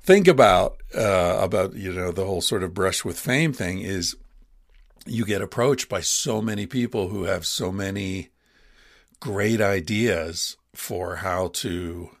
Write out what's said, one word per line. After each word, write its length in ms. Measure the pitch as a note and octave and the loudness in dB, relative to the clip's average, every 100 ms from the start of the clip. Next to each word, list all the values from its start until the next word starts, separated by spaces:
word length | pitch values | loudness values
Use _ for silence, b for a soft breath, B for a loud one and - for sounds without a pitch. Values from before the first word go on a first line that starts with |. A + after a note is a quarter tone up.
think 280 | - G3 F#3 | 8 8 8
about, 520 | C#3+ A2+ F#2 F#2+ - - | 8 8 8 4 -2 -10
uh, 440 | - A2 F#2+ F2 F#2+ | -2 2 4 4 2
about, 340 | F#2+ G#2 F#2+ | 2 2 0
you 180 | - F#2+ | -2 -6
know, 200 | F#2 F2+ | -4 -4
the 120 | F2 | -4
whole 160 | F#2+ F#2+ | -2 -2
sort 220 | - A2 | 0 -2
of 100 | F#2 | -2
brush 320 | F2+ F#2+ - | 0 0 0
with 140 | G2 E2+ | -6 -6
fame 340 | - C3 D#3+ | -2 2 0
thing 280 | C3 F#2 F#2+ | 0 -4 -4
is 340 | F#2+ G2 F2 - - - - _ _ - - _ - | -6 -4 -4 -8 -18 -20 -20 _ _ -20 -20 _ -8
you 180 | A2+ | -6
get 180 | G#2 G2+ | -2 -4
approached 460 | G2 - B2 C3+ - | -4 0 0 0 -2
by 140 | F#2+ | -4
so 380 | E2 - - A2 | -2 -2 -2 -2
many 260 | A2 G#2 G2+ | -2 -4 -4
people 420 | B2+ A#2+ A#2 F#2 | -4 -2 -2 -4
who 160 | G2+ | -4
have 200 | F#2 F#2 | -4 -4
so 280 | D#2+ - F#2 | -4 -4 -4
many 580 | F#2+ G2 G2 G2 F#2+ E2 b b b b b b b b _ | -4 -6 -4 -6 -8 -10 b b b b b b b b _
great 420 | - G2+ G#2 A2+ | -8 -2 0 2
ideas 960 | G2+ G2 E2 G#2+ A#2 F2 D#2+ E2 - - _ | 2 2 0 0 2 0 -2 -6 -8 -10 _
for 440 | - - G2 F2+ F2 | -14 -8 -6 -6 -6
how 320 | F#2+ F2+ F#2 | -4 -2 -2
to 560 | - G#2+ F2 F2 F2 F2 - | -4 -4 -4 -6 -10 -14 -18